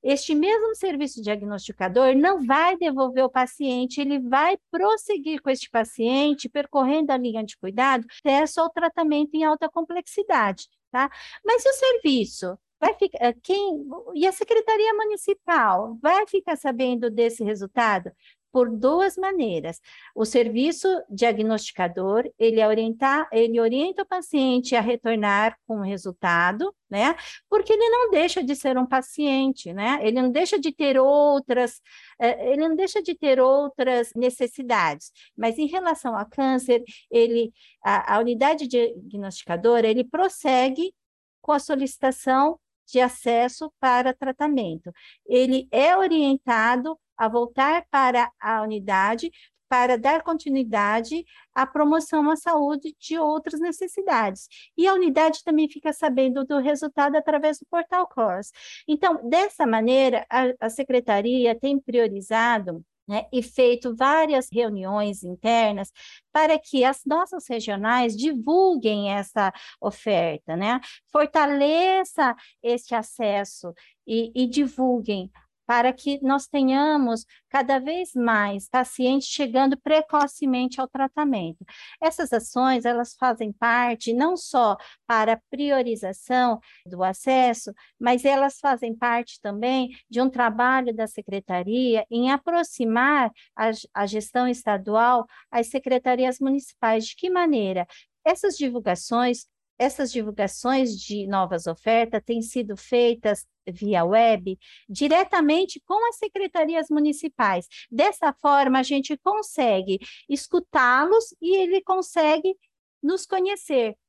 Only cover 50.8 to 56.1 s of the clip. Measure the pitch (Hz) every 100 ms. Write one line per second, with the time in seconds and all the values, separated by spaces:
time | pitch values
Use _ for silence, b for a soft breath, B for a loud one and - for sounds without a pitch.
50.8 | 208 220 233 311 339 b b - 262 302
51.8 | 294 320 311 311 294 311 349 320 285 294
52.8 | 311 - - 320 311 311 311 302 339 320
53.8 | 370 - 392 269 214 190 - B B -
54.8 | 359 381 359 277 320 311 - 302 302 302
55.8 | 320 285 311